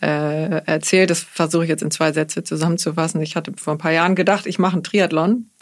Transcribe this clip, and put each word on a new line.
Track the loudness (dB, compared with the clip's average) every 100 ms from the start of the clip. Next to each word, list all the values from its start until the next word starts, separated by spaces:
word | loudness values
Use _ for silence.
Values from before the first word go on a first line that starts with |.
äh, | -2 0 -2 -2 -2 -2
erzählt. | -2 -2 2 2 4
Das | 0
versuche | -4 -2 0 2
ich | 0
jetzt | -2
in | -2
zwei | 0 0
Sätze | 0 -2 -4
zusammenzufassen. | -6 -2 0 0 -2 -2 -2 -2
Ich | -4 -4
hatte | -6 -8
vor | -6
ein | -2
paar | 0
Jahren | 2 4
gedacht, | 4 2 2 0
ich | 0
mache | 0
einen | 0
Triathlon, | 0 2 2 2 2 0 -2 _